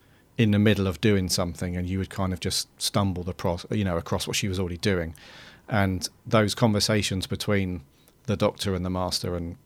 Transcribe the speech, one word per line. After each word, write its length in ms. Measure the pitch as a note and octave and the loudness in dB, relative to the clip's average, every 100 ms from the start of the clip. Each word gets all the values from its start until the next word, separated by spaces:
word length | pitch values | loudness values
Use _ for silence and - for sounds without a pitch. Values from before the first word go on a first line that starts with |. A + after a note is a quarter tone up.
| _ _ _ - | _ _ _ 2
in 140 | A2 | 4
the 100 | G#2 | 6
middle 280 | G#2+ G#2 G2 | 4 4 2
of 120 | F2+ | 2
doing 300 | A2 G2 F2+ | 4 4 2
something, 480 | - F2+ E2 F2+ F2+ | 0 -2 -4 -6 -4
and 100 | F2+ | -2
you 120 | F#2+ | -4
would 100 | F#2 | -4
kind 240 | - F#2+ | -2 -2
of 60 | F2+ | -2
just 280 | - - - - | -4 -4 -6 -6
stumble 400 | - G#2+ G2 F2 | -2 0 0 0
the 120 | F2+ | -6
pro-, 260 | - F#2+ F2 - | -4 -2 -2 -2
you 140 | A2 | -2
know, 140 | G2 E2+ | 0 0
across 280 | - G2 - | -2 -4 -2
what 100 | - | -2
she 120 | G#2 | -2
was 120 | F#2 | -2
already 180 | F2+ F2+ | -4 -2
doing. 360 | A2 F#2 E2 - - - - - - | 0 0 -2 -8 -18 -20 -20 -20 -2
And 400 | G#2+ G2 F2+ - - - | 2 2 0 -6 -12 0
those 300 | A2+ G#2 - | 2 4 2
conversations 720 | A#2 G#2 - G#2+ G2+ F#2+ - | 2 2 2 2 0 -2 -4
between 540 | G2 - G2+ F#2 F2 - _ _ _ - | -4 0 0 0 -4 -12 _ _ _ -4
the 100 | G2+ | 0
Doctor 380 | G#2 - G#2 | 0 0 -2
and 100 | F#2 | -2
the 60 | F2+ | -2
Master 460 | F#2 F2+ - F#2 F2 | -2 -2 -2 -4 -4
and, 220 | E2+ F2 | -6 -10